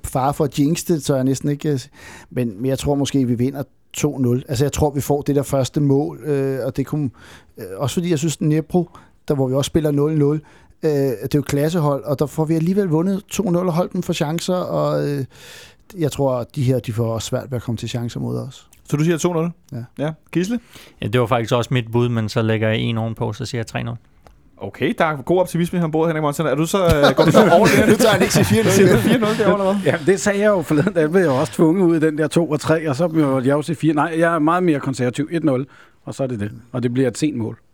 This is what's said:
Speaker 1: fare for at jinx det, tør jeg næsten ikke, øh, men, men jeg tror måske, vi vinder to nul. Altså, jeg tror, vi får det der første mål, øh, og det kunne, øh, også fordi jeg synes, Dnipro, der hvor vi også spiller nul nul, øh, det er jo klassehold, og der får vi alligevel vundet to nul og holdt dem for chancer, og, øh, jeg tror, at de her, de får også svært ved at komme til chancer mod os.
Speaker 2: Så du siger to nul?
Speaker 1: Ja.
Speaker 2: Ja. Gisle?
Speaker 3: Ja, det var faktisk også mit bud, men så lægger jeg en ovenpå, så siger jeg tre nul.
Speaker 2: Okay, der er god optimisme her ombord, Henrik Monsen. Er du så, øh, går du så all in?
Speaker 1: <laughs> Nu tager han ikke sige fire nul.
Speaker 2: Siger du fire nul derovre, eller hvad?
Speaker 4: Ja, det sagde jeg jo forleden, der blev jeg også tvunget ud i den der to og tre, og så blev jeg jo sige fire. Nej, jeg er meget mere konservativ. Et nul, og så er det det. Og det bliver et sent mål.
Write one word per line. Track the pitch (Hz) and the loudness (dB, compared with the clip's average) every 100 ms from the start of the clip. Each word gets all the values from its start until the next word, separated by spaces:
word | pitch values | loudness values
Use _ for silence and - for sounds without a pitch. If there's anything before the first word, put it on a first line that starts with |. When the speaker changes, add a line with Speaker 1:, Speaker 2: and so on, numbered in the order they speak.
Speaker 1:
fare | - 135 131 | -6 -2 -2
for | 143 | 0
at | 151 - | -2 0
jinx | 143 165 | 0 0
det, | - 165 | -2 -2
tør | - 139 | 0 0
jeg | |
næsten | 127 135 147 | 0 -2 -2
ikke, | 147 156 | -4 -2
øh, | 139 - - - - - | -4 -6 -20 -20 -20 -10
men, | 127 120 95 | -4 -4 -4
men | 131 | -4
jeg | 135 | -2
tror | 139 143 | -2 0
måske, | 135 139 127 | 0 0 0
vi | 120 | 0
vinder | 127 135 135 _ _ | -2 -4 -12 _ _
to | - 151 135 | -4 -4 0
nul. | 123 123 - | 0 0 -2
Altså, | 120 143 | -2 0
jeg | |
tror, | - 151 | 0 0
vi | 143 | 0
får | - 143 | -2 -2
det | 139 143 | 2 0
der | |
første | 135 139 127 - | 0 -2 -2 0
mål, | 143 139 160 147 151 | 2 2 0 -8 -4
øh, | 139 135 131 120 | -2 -2 -4 -4
og | 131 | -4
det | 135 | -4
kunne, | 151 143 - - - _ - | -4 -4 -8 -20 -20 _ -16
øh, | 95 95 | -14 -6
også | 131 | -4
fordi | - 175 | -2 0
jeg | 156 | 0
synes, | 160 147 | 0 0
Dnipro, | 156 156 156 180 170 - - _ - | 0 0 0 -2 -2 -8 -20 _ -4
der | 147 | 0
hvor | 131 | 2
vi | |
også | 131 139 | 0 0
spiller | 175 151 | 0 2
nul | 143 147 160 | 2 2 4
nul, | 143 156 - - - _ | 2 2 -4 -20 -20 _
øh, | 160 | -2
det | 147 139 110 | 0 0 -2
er | 120 147 | -2 -2
jo | |
klassehold, | 135 143 151 175 147 139 | 0 0 0 2 0 0
og | 139 139 | -2 -2
der | 147 | -2
får | - 156 | -2 0
vi | 165 | 0
alligevel | 160 196 196 | 0 0 0
vundet | 156 185 196 - | 0 0 -2 -6
to | - 202 | -6 0
nul | 170 185 | 0 0
og | |
holdt | 160 180 | 0 -2
dem | 185 | -4
for | 170 | -4
chancer, | 170 151 165 - 180 | -2 -2 -4 -2 -4
og, | - 156 147 151 147 | -2 -2 0 0 -2
øh, | 143 131 - - - - _ _ 196 | -4 -6 -12 -20 -20 -20 _ _ -4
jeg | 151 | -4
tror, | - 139 127 | 0 -2 -2
at | 117 - | -4 -2
de | |
her, | 123 131 | 0 0
de | - | -2
får | 110 113 | -4 -2
også | 113 - | -4 -4
svært | 123 - | -6 -6
ved | 127 | -8
at | |
komme | - 113 | -6 -6
til | 117 | -6
chancer | 120 120 131 | -6 -8 -6
mod | 123 123 | -6 -6
os. | 123 - - _ - | -8 -14 -20 _ -6
Speaker 2:
Så | 147 | -2
du | |
siger | 160 165 | 0 0
to | 170 | 0
nul? | 170 170 165 _ | 0 -4 -6 _
Speaker 1:
Ja. | 123 117 - | -14 -12 -6
Speaker 2:
Ja. | 143 160 _ | -6 -6 _
Gisle? | 165 185 240 - - - _ | -4 -2 -4 -8 -20 -20 _
Speaker 3:
Ja, | 107 | -2
det | 120 | 0
var | 117 | 2
faktisk | 120 113 | 0 0
også | 123 117 | 0 0
mit | 127 113 | -2 0
bud, | 117 120 | 0 0
men | 117 107 | 0 -2
så | - | -2
lægger | 110 110 110 | 0 0 0
jeg | 110 | 0
en | 120 113 | -2 -4
ovenpå, | 113 110 117 | -4 -4 -6
så | 107 117 | -6 -8
siger | 123 | -8
jeg | 113 | -6
tre | 123 | -8
nul. | 117 120 _ _ - - _ _ | -8 -10 _ _ -20 -20 _ _
Speaker 2:
Okay, | 98 - - 226 | -14 -4 -4 0
der | 165 | 0
er | 151 | -2
god | 127 180 | 0 0
optimisme | 180 165 170 180 | 2 0 -2 -2
her | 165 | -2
ombord, | 156 160 | 0 0
Henrik | 156 | 0
Monsen. | 151 143 151 | -2 -2 -2
Er | 139 | 0
du | 165 | 0
så, | 196 175 | 2 2
øh, | 156 143 135 | 4 4 4
går | 165 | 4
du | |
så | - | 6
all | 208 170 208 202 | 6 6 6 4
in? | 214 | 4
Speaker 1:
<laughs> | |
Nu | 214 | 4
tager | 226 | 4
han | 196 | 4
ikke | 196 | 2
sige | - - | 2 2
fire | 214 | 4
nul. | 208 | 4
Speaker 2:
Siger | 196 190 | 6 6
du | - | 6
fire | - 247 | 4 2
nul | 214 220 | 2 2
derovre, | 202 202 | 2 2
eller | 190 202 | 2 0
hvad? | 190 | 0
Speaker 4:
Ja, | 165 147 | 0 0
det | 196 | 0
sagde | 208 202 | 0 2
jeg | 208 | 2
jo | 202 | 2
forleden, | 147 151 190 | 0 0 2
der | 185 151 | 2 2
blev | 180 | 2
jeg | 170 | 2
også | 127 156 | 2 -2
tvunget | - 160 180 175 | 2 2 4 4
ud | 165 | 4
i | |
den | 156 151 | 2 0
der | 151 | 0
to | - 165 | 2 0
og | 143 | -2
tre, | - 160 156 | 0 0 0
og | 127 | -2
så | 175 | 0
blev | 160 143 135 | 2 2 2
jeg | 127 | 2
jo | 143 | 0
sige | 143 131 | -2 -2
fire. | 151 | 0
Nej, | 151 156 160 | 0 0 2
jeg | 165 170 | 0 2
er | |
meget | 151 175 | 2 2
mere | 180 143 | 2 0
konservativ. | 143 127 127 123 143 | -2 -2 -2 -2 -4
Et | 170 | -2
nul, | 156 127 139 - - _ - | 0 -2 -4 -14 -20 _ -16
og | |
så | - | -6
er | 135 | -6
det | 120 | -4
det. | 104 113 - | -8 -10 -10
Og | 127 | -4
det | 123 | -2
bliver | 123 131 | 0 0
et | - | 0
sent | 151 123 | -4 -2
mål. | 110 113 _ | -6 -8 _